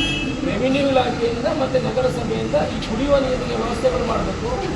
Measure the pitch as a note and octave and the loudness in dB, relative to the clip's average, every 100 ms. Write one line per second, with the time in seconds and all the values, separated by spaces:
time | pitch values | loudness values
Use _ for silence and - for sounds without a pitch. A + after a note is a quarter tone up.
0 | - - C4 B3+ - G3+ C4 C#4 C#4 C4 | 0 -2 -2 -2 -2 0 2 2 4 4
1 | A#3+ A#3 A#3 A#3 C#4+ D4+ C4 B3+ B3 A3+ | 2 0 0 0 -2 0 0 0 0 0
2 | B3+ - G#3+ A3+ A3+ D4 - A3 - A3+ | 0 0 -2 -2 0 0 0 -2 -4 -2
3 | C#4+ C#4 B3+ B3 A#3+ A3+ A3 A3 B3+ B3 | 2 2 2 0 -2 -2 -2 0 0 2
4 | A3+ - - - A4+ G4 F#4 | 0 -2 -2 -2 -4 -2 -4